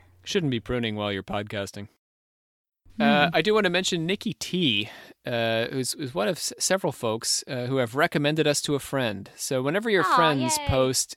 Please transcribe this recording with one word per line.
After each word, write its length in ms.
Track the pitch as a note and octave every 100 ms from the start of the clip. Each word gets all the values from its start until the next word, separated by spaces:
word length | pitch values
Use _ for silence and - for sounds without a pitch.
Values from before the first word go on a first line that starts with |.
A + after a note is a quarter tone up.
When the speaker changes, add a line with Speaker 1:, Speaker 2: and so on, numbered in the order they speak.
| _ _
Speaker 1:
Shouldn't 260 | - G#3 D3+
be 100 | A#2+
pruning 360 | - B2 A2+ G#2+
while 160 | G#2
you're 80 | G2
podcasting. 640 | - G#2 G#2+ G#2 G2 G2+ G2+ _ _ _ _ _ _ _ _ _ - -
Speaker 2:
Hmm. 60 |
Speaker 1:
Uh, 260 | C#3+ D3 D3
I 80 | E3+
do 100 | E3
wanna 160 | G#3+ F#3+
mention 360 | F3+ F#3 F3 D#3+
Nikki 260 | G3+ A3
T, 560 | - - F3+ D#3 G#2 G#2+ - - - -
uh, 420 | A#2 A2+ A2+ A#2+
who's, 260 | C3+ B2
who's 200 | - C3+ D#3
one 120 | G#3
of 100 | D#3+
s-, 140 | - -
several 340 | - F#3 F3
folks, 520 | - A#2 A2 - - -
uh, 200 | B2+ B2
who 100 | C3+
have 160 | A#2+ B2+
recommended 520 | E3+ E3+ C#3+ D#3 D3+
us 140 | C#3+
to 100 | - C#3+
a 40 |
friend. 500 | - C#3 A#2+ G2 G2 -
So 260 | - C3
whenever 280 | C3+ F#3 A3+
your 120 | G3
Speaker 3:
Aw, 120 | F#3 G3
Speaker 1:
friends 420 | D#3+ C#3+ B2+ -
Speaker 3:
yay. 80 | -
Speaker 1:
post, 480 | C3+ C3 B2 -